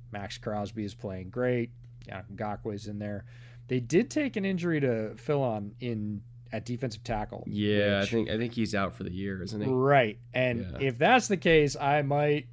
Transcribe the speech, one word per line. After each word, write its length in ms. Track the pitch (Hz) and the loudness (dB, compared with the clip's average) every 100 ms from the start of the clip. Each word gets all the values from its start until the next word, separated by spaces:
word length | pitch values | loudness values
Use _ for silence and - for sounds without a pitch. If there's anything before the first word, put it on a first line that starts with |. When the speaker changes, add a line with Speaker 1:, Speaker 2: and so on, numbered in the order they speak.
| - | -12
Speaker 1:
Max 260 | 104 101 - | -10 -10 -8
Crosby 460 | 113 104 101 113 | -6 -4 -4 -6
is 100 | 101 | -8
playing 360 | - 101 92 92 | -6 -8 -8 -8
great. 400 | 123 123 123 120 - - - - | -2 0 2 -2 -8 -20 -18 -14
Yannick 300 | 98 92 98 | -14 -12 -8
Ngakoue's 500 | 104 101 110 101 104 | -6 -6 -6 -6 -8
in 140 | 104 | -8
there. 240 | 104 101 - - - - - | -6 -6 -10 -20 -20 -18 -2
They 140 | 127 | -2
did 280 | 117 170 - | 2 2 2
take 280 | 302 277 208 | 0 -2 -2
an 80 | |
injury 340 | 196 185 175 151 | -2 0 0 2
to 340 | 131 113 107 - | 2 2 -2 -6
Philon 560 | - 143 127 110 101 - | 0 2 2 -2 -6 -8
in 420 | 123 110 104 104 - - - | -4 -4 -4 -6 -10 -20 -8
at 120 | 110 | -8
defensive 380 | 120 120 127 - | -6 -4 -4 -6
tackle, 400 | - 107 104 - - | -4 -4 -4 -8 -6
Speaker 2:
Yeah, 520 | 104 104 104 104 98 | 0 2 4 4 4
Speaker 1:
which 80 | 98 | 2
Speaker 2:
I 40 | |
think, 180 | 113 - | 2 0
I 80 | 110 | 0
think 140 | 117 | -2
he's 180 | 117 107 | 0 0
out 220 | 101 95 | 0 -2
for 80 | - | -4
the 80 | 95 | -8
year, 320 | 90 98 95 | -4 -4 -6
isn't 180 | 95 107 | -6 -4
he? 80 | 127 | 0
Speaker 1:
Right. 480 | 127 135 143 110 104 - | 2 6 6 6 0 -6
And 280 | 127 127 120 | 0 0 0
Speaker 2:
Yeah. 180 | 90 - | -4 -2
Speaker 1:
if 160 | 135 120 | -2 2
that's 300 | 175 247 226 | 4 4 4
the 100 | 185 | 0
case, 380 | 180 160 147 | 6 6 6
I 280 | - 143 147 | 2 2 2
might 440 | 139 143 147 147 - | 2 2 2 2 -2